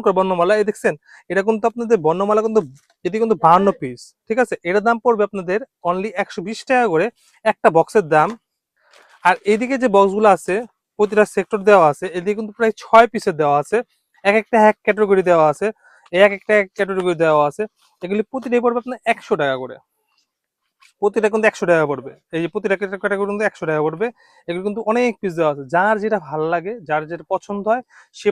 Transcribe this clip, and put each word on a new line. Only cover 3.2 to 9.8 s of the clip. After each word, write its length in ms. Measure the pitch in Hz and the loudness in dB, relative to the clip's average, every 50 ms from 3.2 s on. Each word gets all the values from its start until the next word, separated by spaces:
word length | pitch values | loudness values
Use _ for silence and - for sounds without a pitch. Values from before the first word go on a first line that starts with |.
| 233 226 214 170 - | -2 -2 0 2 4
বাহান্ন 260 | 160 170 185 196 196 185 | 6 6 6 4 2 0
পিস, 280 | - 151 127 123 120 - - _ _ _ - | -2 -4 -10 -10 -12 -18 -20 _ _ _ -6
ঠিক 100 | 220 240 | -2 -2
আছে? 160 | 247 - - - - | -2 -2 -4 -8 -4
এটার 200 | 170 180 208 202 | -2 -2 0 0
দাম 140 | 233 233 226 | 0 -2 0
পড়বে 240 | - 254 233 202 208 | 0 0 0 0 0
আপনাদের 360 | 196 - 196 180 170 185 220 262 - _ _ - 170 | -2 -4 -6 -6 -4 -4 -4 -6 -8 _ _ -6 -4
only 220 | 180 185 196 220 175 | -4 -4 -4 -6 -6
একশো 260 | 185 196 - - - 170 | -6 -8 -8 -8 -10 -10
বিশ 160 | 196 226 - - | -10 -10 -10 -4
টাকা 220 | - 262 247 240 214 | -2 0 0 2 2
করে 180 | 165 156 185 233 - _ _ _ _ _ - | 0 0 0 -2 -4 _ _ _ _ _ -4
একটা 240 | 220 - _ - 160 | -4 -2 _ 2 2
বক্সের 360 | 156 165 156 - - 220 185 147 | 4 4 2 2 2 0 0 2
দাম। 200 | 156 151 156 185 233 226 _ _ _ _ _ _ _ _ _ _ _ _ _ _ _ _ - | 2 2 2 2 -2 -8 _ _ _ _ _ _ _ _ _ _ _ _ _ _ _ _ 0
আর 100 | 175 185 - - | 0 0 0 0
এদিকে 340 | 196 214 214 247 240 277 | 0 0 0 0 -2 -2
যে 100 | 254 | 0